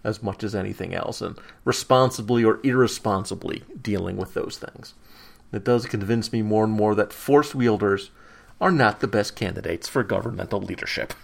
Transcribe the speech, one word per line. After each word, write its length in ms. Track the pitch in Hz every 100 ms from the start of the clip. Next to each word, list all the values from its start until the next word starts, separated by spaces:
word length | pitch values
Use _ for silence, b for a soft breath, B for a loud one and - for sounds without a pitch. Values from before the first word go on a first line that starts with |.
as 200 | 110 107
much 200 | 104 92
as 120 | 107
anything 400 | 104 98 98 90
else, 260 | 90 - -
and 160 | 98 - B B
responsibly 800 | - - - 127 131 - 107 120
or 160 | 113 107
irresponsibly 1000 | 135 127 120 - 110 98 98 101 - - - 370
dealing 340 | 123 101 92 98
with 160 | 92
those 240 | - - -
things. 380 | - - - - b b b b b
It 100 | 104
does 220 | 98 120
convince 480 | 117 110 98 117 110
me 80 | 117
more 240 | 107 107
and 80 | 110
more 220 | 107 107
that 180 | 104 -
force 420 | - - 143 147
wielders 560 | 139 120 107 101 98 - - b b b b
are 80 | 185
not 280 | 170 113 104
the 60 | -
best 300 | 107 101 -
candidates 520 | 95 90 82 85 -
for 140 | 135
governmental 560 | 104 98 107 98 95 101
leadership. 500 | 95 - - - - -